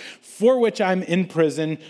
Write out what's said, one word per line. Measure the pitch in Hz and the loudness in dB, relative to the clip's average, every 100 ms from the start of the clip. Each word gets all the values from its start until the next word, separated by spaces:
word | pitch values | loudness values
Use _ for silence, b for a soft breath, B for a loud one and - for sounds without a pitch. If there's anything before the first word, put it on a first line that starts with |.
| B B | B B
for | - - 220 262 | -20 0 2 4
which | 226 220 | 2 0
I'm | 185 185 | 0 0
in | 160 175 | 0 -2
prison, | 185 160 156 143 156 156 B | 0 0 0 0 -4 -6 B